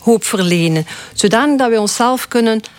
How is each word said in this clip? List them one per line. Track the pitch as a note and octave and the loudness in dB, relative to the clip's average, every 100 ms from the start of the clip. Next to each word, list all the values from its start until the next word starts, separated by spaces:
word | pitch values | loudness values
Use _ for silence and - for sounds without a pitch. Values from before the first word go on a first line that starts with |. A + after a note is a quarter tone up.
hoop | A#3 A3+ | 0 0
verlenen. | - F#3+ F3 F3 E3 D#3+ D#3+ - - | 0 -2 0 2 2 0 -4 -12 -14
Zodanig | - G3+ A3+ D4 C#4 | -2 2 2 2 2
dat | B3 | 2
wij | A3 | 0
onszelf | G#3 - A#3+ B3+ - | 0 0 0 0 -2
kunnen, | A#3+ A3+ A3 - | 0 0 0 -6